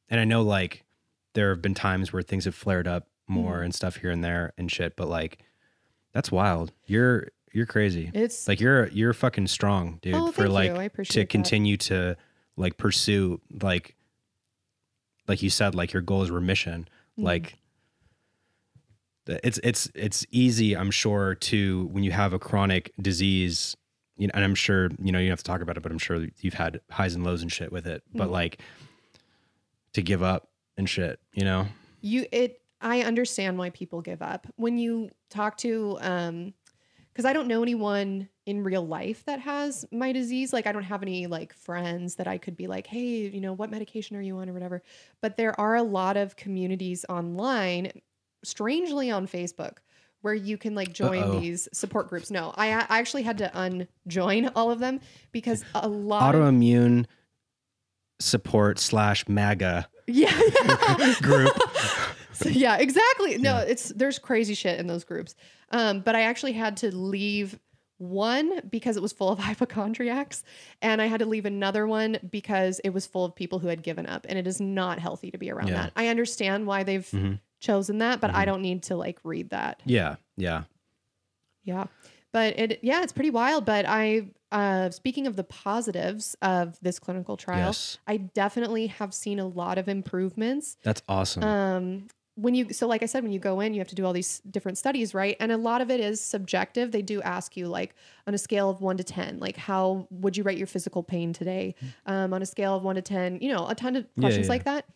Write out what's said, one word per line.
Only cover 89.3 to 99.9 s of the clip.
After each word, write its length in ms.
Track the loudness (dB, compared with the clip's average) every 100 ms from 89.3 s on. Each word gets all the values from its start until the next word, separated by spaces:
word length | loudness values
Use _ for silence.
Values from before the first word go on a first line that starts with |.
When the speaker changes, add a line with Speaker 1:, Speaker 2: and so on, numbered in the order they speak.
| -4
Speaker 2:
a 80 | -4
lot 320 | -4 -2 -2
of 100 | -2
improvements. 880 | -4 -4 -2 -2 -2 -2 -2 -6 -4
Speaker 1:
That's 180 | -2 -2 0
awesome. 360 | 0 0 0
Speaker 2:
Um, 640 | 0 2 2 0 -2 -6 -12 _ _
when 220 | -4 0 0
you, 160 | 0
so 160 | -2 0
like 160 | 0
I 20 | 0
said, 160 | -2
when 80 | -2
you 80 | -2
go 220 | 0 0
in, 120 | 0
you 60 | -2
have 60 | -4
to 80 |
do 100 | -2
all 80 | -2
these 280 | 0 -4 -6 -8
different 260 | -6 -4 -2
studies, 380 | -2 0 -2
right? 220 | 0 0 0
And 140 | 0
a 40 | 0
lot 240 | 2 0
of 120 | 2
it 80 | 0
is 200 | 0 -2
subjective. 680 | -4 -6 -2 -2 0 -2 -2
They 120 | -2
do 200 | -2 -4
ask 340 | -4 -6 -8 -8
you, 120 | -6
like, 260 | -6 -6 _ -20 -14 -6
on 80 |
a 40 | -6
scale 300 | 0 2 2
of 120 | 0
one 160 | -2 -2
to 80 |
ten, 340 | -4 -6 -6 -6
like, 180 | -8 -8
how 520 | -4 0 0